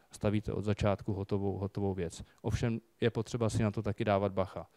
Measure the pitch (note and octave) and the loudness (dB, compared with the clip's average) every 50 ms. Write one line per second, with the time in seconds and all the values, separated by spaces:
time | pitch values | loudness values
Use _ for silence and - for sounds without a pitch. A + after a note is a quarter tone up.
0 | _ _ - - - G#2+ G2+ G#2+ - - G#2 F#2+ F#2+ G#2+ G2+ - - G#2 G2 - | _ _ -6 -2 0 2 2 2 0 -2 -4 -2 0 0 2 2 4 2 2 2
1 | - - G#2 G2 G2 - G#2 G2 G2 G2 F#2 F#2+ G2 G2 - G#2 G2+ G2 F#2+ F#2+ | 0 -4 -4 -2 -2 -2 0 0 0 0 -2 -2 -4 -4 -2 -2 -2 -2 0 -2
2 | F2 E2 - - - - _ _ - - - - - A#2+ A2+ A2+ - _ _ - | -4 -4 -6 -10 -14 -16 _ _ -4 -2 0 0 0 0 0 -2 -6 _ _ -2
3 | A#2 A#2 - A#2 A2 - - A#2+ A#2 G#2+ G#2 A2 A2+ G#2+ G2+ A#2 G#2 G#2 G2+ - | 0 0 0 0 -4 -4 -2 0 0 0 2 2 2 0 0 0 -2 -2 -2 0
4 | A2+ G#2+ G2+ G2 G2+ G2+ F#2+ G2 F#2 F#2 - F2+ E2 - _ | 2 2 4 4 2 2 0 0 -2 -2 -4 -10 -12 -12 _